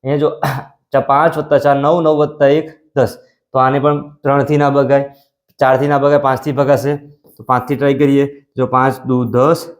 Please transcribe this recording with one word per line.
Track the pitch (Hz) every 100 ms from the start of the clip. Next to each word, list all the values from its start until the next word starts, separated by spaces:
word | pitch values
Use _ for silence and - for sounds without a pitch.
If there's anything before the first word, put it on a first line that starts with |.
અહીંયા | 131 143
જો | 151 - 139 135
<coughs> | - _ _
ચા | 139
પાંચ | 131 139 165 151
વત્તા | 147 143
ચાર, | 143 139
નવ, | 143 170
નવ | 160 151
વત્તા | 147 - 139 147
એક, | 156 - _ -
દસ. | 117 - _ _ _
તો | 131
આને | 131 143
પણ | 143 147 - -
ત્રણથી | 139 139 143 151
ના | 147
ભગાય, | 139 135 139 139 - _ _ _ _
ચારથી | 131 131 143
ના | 143
ભગાય, | 143 143 135
પાંચથી | 131 151 135
ભગાશે. | 139 139 131 147 - _ _ _
તો | -
પાંચથી | 127 - 139
ટ્રાય | 143 135
કરીએ. | 143 139 139 143 _ -
જો | 123
પાંચ | 127 131 - -
દુ | 127 123
દસ | 120 139 165 -